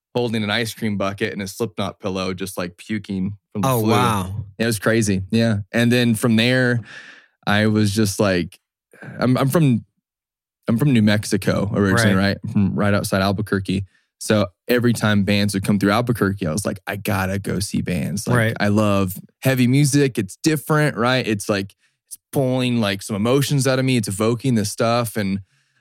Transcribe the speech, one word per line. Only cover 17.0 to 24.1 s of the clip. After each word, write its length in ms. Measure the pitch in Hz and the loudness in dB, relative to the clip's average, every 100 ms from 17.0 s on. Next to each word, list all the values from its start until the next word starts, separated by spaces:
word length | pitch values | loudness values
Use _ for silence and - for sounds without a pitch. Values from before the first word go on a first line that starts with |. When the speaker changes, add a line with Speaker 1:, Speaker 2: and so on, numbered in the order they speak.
| 101 101 92 98 | -4 -2 -2 -4
Speaker 1:
go 220 | 98 87 | -4 -6
see 220 | 101 - | -4 -4
bands." 460 | - 90 - 98 110 | -4 -4 -4 -6 -2
Like, 100 | 120 | 0
Speaker 2:
Right. 200 | 110 113 | 0 0
Speaker 1:
I 100 | 104 | 0
love 500 | 104 107 101 92 92 - _ | 2 2 2 0 -4 -14 _
heavy 260 | 131 131 120 | 0 2 4
music. 500 | 135 147 143 135 120 | 4 4 4 2 0
It's 200 | 95 - | -6 -4
different, 580 | 160 156 - 156 151 - | -2 -2 0 0 2 0
right? 320 | 117 127 104 | 0 0 0
It's 220 | 110 - | -2 -2
like, 260 | 101 101 _ _ _ _ | -2 -4 _ _ _ _
it's 100 | - _ | -20 _
pulling, 480 | - 131 127 127 120 | -2 0 0 0 0
like, 220 | 104 98 | 0 -2
some 140 | - 104 | -4 -2
emotions 500 | 113 139 135 143 131 | 2 2 2 0 2
out 120 | 131 | 2
of 40 | 131 | 2
me. 120 | 123 | 0
It's 100 | |
evoking 480 | 104 | 0